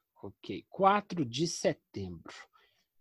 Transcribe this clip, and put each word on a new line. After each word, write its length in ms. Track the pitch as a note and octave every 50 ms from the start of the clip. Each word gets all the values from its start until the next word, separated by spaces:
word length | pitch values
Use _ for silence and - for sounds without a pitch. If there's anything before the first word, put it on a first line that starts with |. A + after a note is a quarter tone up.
| _ _ _ -
Ok, 460 | - G2+ - _ - - G2 E2+ - _
quatro 560 | - - G3 F#3+ G#3 G#3 G3+ - F#3 E3+ C#3
de 220 | A2+ A#2 C#3 E3+
setembro. 880 | E3 - - - A#2 A2+ _ _ _ - G#2 F#2+ F2+ F2 D#2+ - - - - - _ _ _ _ _ _ _ _ _ _ _